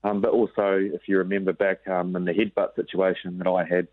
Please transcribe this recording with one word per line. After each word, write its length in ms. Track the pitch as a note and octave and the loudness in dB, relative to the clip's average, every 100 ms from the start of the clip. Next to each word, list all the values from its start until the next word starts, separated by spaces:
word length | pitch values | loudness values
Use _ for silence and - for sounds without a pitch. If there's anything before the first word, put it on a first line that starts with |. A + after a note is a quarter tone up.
Um, 160 | G2+ G#2 | -2 0
but 120 | A2 | 2
also, 460 | G#2 G#2+ - G2+ F#2+ | 2 2 0 2 2
if 240 | G2 - - | 0 -4 0
you 120 | G2 | 0
remember 340 | F#2 G2 F#2+ | 2 0 0
back, 340 | F2 G2 F#2+ - | 0 0 0 -2
um, 300 | F#2 F2+ F2+ | -2 -2 -2
in 80 | |
the 80 | F2+ | -2
headbutt 420 | E2+ G#2+ - - | 0 0 0 -2
situation 640 | - G#2 F2 F#2+ F2+ F#2 F2+ | -4 -6 0 0 0 -6 -4
that 80 | F#2 | -2
I 180 | F#2 | 0
had 220 | E2 F2+ F2 | 0 -2 -2